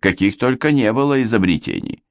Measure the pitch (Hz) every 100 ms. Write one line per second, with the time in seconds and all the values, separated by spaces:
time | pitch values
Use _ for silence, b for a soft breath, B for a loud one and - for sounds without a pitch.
0 | 98 92 98 101 123 127 151 147 110 117
1 | 143 139 117 110 92 80 - 50 50 -
2 | _